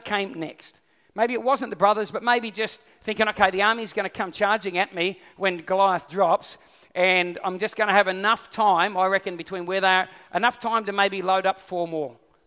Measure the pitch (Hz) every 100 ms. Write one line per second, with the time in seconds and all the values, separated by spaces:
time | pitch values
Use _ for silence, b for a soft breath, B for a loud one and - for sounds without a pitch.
0 | - 208 196 165 156 - - - _ _
1 | _ - 233 240 233 277 233 170 196 208
2 | 208 214 233 247 226 190 214 - b b
3 | - 214 214 208 196 185 208 226 220 -
4 | 190 - 190 - 202 220 196 175 196 185
5 | 175 190 b - 190 175 160 185 196 175
6 | - 175 175 185 - - b b b -
7 | 185 185 175 175 185 185 208 - 208 196
8 | 190 185 202 226 - - 214 175 190 185
9 | 185 196 190 175 170 185 175 190 190 185
10 | 185 B B 180 233 - 233 226 202 202
11 | 196 196 180 190 185 185 - 180 170 160
12 | 143 117 _ _